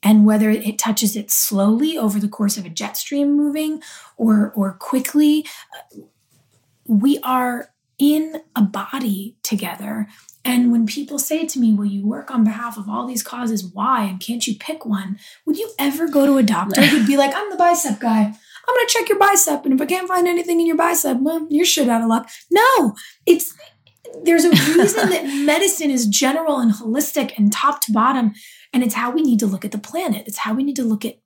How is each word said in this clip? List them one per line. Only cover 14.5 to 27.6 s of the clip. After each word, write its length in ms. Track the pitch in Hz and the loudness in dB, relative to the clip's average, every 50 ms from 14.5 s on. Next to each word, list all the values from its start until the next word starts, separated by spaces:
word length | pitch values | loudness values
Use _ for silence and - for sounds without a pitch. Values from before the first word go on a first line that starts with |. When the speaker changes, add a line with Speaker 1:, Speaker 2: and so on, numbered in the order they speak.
| 208 | -6
Speaker 1:
pick 320 | - - - 311 311 - | -8 -8 -10 -10 -10 -4
one?" 320 | 226 208 196 190 185 202 - - - - _ _ | -4 -4 -4 -4 -6 -10 -10 -12 -20 -20 _ _
Would 140 | 311 302 - | -4 -4 -4
you 120 | 453 427 - - | -4 -8 -6 -4
ever 280 | 277 285 269 311 330 311 | -2 -2 0 -2 -4 0
go 180 | 285 285 277 | 2 2 4
to 120 | 285 277 269 | 4 4 4
a 40 | |
doctor 380 | 233 202 214 - 190 202 233 254 | 4 2 2 0 -2 -2 2 4
who'd 240 | - 294 277 302 220 | 4 4 4 4 2
be 100 | 208 277 | 2 4
like, 180 | 277 277 277 277 | 4 2 2 0
"I'm 160 | 381 415 415 | -4 -6 -6
the 60 | 359 | 0
bicep 420 | 311 349 349 349 339 - 269 208 - | 2 4 4 4 2 0 -4 -4 -2
guy. 220 | - 233 220 220 208 | -2 0 2 2 2
I'm 500 | 208 214 - _ _ - - _ - 508 | 0 -2 -10 _ _ -20 -14 _ -2 0
gonna 140 | 494 466 - | 0 2 2
check 200 | - - - - | 0 -2 2 0
your 100 | 415 392 | 2 4
bicep. 460 | 392 403 403 392 - 330 294 277 - | 4 4 4 4 2 0 -2 -4 0
And 100 | 285 262 | 0 0
if 60 | 262 | 0
I 60 | 302 | 0
can't 220 | - 349 370 370 359 | -2 -4 -4 -2 -2
find 200 | 370 359 349 359 | 0 0 2 2
anything 320 | 349 349 339 349 349 330 | 0 -2 -2 0 0 0
in 60 | 339 | 2
your 100 | 330 320 | 0 2
bicep, 420 | 311 339 339 349 - - 285 262 240 | 2 2 2 2 0 0 -2 -2 0
well, 260 | 269 302 330 330 311 320 | -2 -2 -2 -4 -4 -2
you're 160 | 294 294 359 | 0 2 2
shit 220 | 339 - 320 277 240 | 2 2 2 2 2
out 140 | 233 226 | 2 0
of 60 | 226 226 | 2 0
luck." 220 | 220 240 - - - - - _ | 0 0 -2 -6 -20 -20 -6 _
No, 440 | 339 392 453 523 539 453 302 220 - - - - - _ _ | 2 4 4 6 4 4 2 0 -2 -6 -20 -20 -20 _ _
it's, 260 | - 349 320 - - - _ - - _ _ _ _ _ _ _ - - - | 2 2 2 2 -8 -12 _ -20 -20 _ _ _ _ _ _ _ -20 -18 -4
there's 220 | - 339 339 330 294 | 0 2 2 4 4
a 60 | 349 | 6
reason 600 | - 160 269 294 320 349 392 403 427 440 427 381 | 4 4 4 4 4 4 4 4 2 0 0 0
that 160 | 370 311 - | 0 -2 -2
Speaker 2:
<laughs> 180 | 277 277 277 285 | -4 -4 0 0
Speaker 1:
medicine 460 | 294 294 339 392 381 - - 320 285 | 2 2 2 2 0 -2 -2 -2 -2
is 160 | 269 247 233 | 0 0 0
general 540 | 214 202 - 277 262 277 320 330 320 285 262 | 0 0 2 0 0 0 0 -2 -2 -2 0
and 120 | 240 226 | 2 0
holistic 600 | 208 208 233 220 226 277 277 - - 302 262 - - | 0 0 -2 -4 -2 -2 -4 -2 -4 -4 -4 -4 -2
and 160 | - 208 202 | 2 2 2
top 280 | 208 - | 2 2